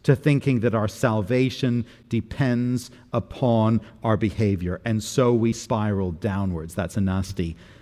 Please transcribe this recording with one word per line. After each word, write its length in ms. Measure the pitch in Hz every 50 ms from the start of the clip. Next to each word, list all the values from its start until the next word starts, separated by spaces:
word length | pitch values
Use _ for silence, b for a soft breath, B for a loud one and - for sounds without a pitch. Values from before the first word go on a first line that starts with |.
| _
to 120 | - 143
thinking 440 | - - 156 143 139 - 143 131 120
that 140 | 101 120 104
our 140 | 113 104 104
salvation 960 | - - - 123 110 110 104 87 127 127 131 127 - - - 127 120 120 117 B B B B -
depends 800 | - 113 107 - - - 147 127 123 120 123 123 123 123 - - B B B B -
upon 680 | 120 - - - - - 123 117 113 110 110 113 110 B B B B -
our 140 | 117 110
behavior, 640 | 95 113 104 - - 113 101 98 90 90 90 90 - -
and 180 | 117 113 110 104
so 320 | - - - 127 120 120
we 180 | 117 110 117 113
spiral 600 | - - - 120 110 107 107 101 98 95 90 82
downwards. 640 | 78 - 110 95 98 98 95 90 80 80 82 -
That's 220 | - 92 85 -
a 60 | 107 98
nasty 540 | 95 92 95 92 - - - 90 82 80 B B B B B